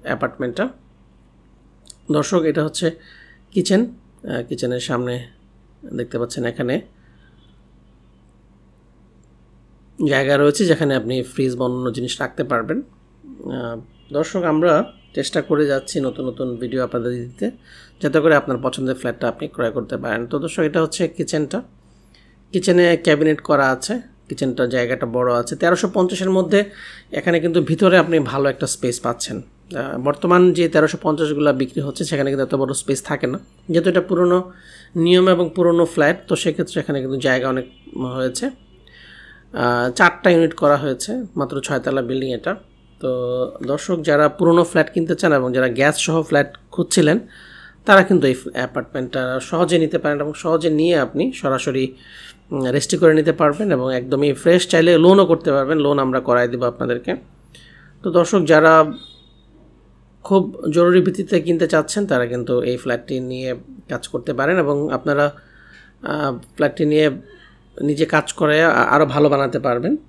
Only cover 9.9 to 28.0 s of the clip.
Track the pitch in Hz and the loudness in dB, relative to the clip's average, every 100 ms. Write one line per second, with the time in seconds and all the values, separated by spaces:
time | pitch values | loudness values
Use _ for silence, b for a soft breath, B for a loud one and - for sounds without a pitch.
9.9 | - 151 135 135 143 147 147 185 147 147 | -4 0 2 2 4 4 2 2 2 0
10.9 | 131 113 127 127 - 131 123 127 127 127 | 0 -2 -4 -6 -4 -4 -2 -4 -4 -6
11.9 | 117 127 - 127 - 123 120 110 202 - | -6 -8 -6 -8 -6 -4 -4 -2 -6 -8
12.9 | _ _ _ 285 - - 131 120 117 - | _ _ _ -20 -16 -12 -10 -10 -12 -16
13.9 | _ _ 143 160 196 170 156 170 156 240 | _ _ -6 -4 -2 0 2 2 2 0
14.9 | - _ - 139 160 135 151 147 135 - | -10 _ -8 -4 -4 0 0 0 -2 -4
15.9 | 156 131 - 131 117 131 117 123 131 123 | -4 -4 -6 -8 -6 -8 -6 -6 -4 -4
16.9 | 123 120 123 123 - 214 - b b b | -4 -4 -6 -10 -8 -8 -8 b b b
17.9 | _ 151 151 160 156 - 123 131 135 131 | _ -2 2 4 2 2 -4 -4 -4 -4
18.9 | 131 123 117 120 - 147 - 117 123 104 | -4 -6 -4 -6 -6 -10 -4 -4 -4 -6
19.9 | 131 127 110 120 147 160 - 151 160 156 | -8 -6 -6 -4 -6 -6 -2 -2 0 -2
20.9 | - 170 - 175 156 147 208 - _ _ | -2 -6 -4 -6 -4 -4 -6 -10 _ _
21.9 | b b b b b _ 190 185 175 175 | b b b b b _ -2 2 4 4
22.9 | 170 170 147 156 151 - 143 135 131 - | 4 2 2 2 0 0 2 2 0 -4
23.9 | 240 - _ - 135 135 123 123 127 123 | -8 -10 _ -16 -6 -4 -2 -2 -2 -2
24.9 | 131 123 123 123 120 120 143 170 175 202 | -4 -4 -2 0 0 -2 -2 0 0 0
25.9 | 202 180 185 190 190 170 202 101 B B | 0 0 -2 0 0 2 0 0 B B
26.9 | B B - 180 170 170 170 151 156 190 | B B -4 0 0 2 0 0 2 4
27.9 | 180 | 4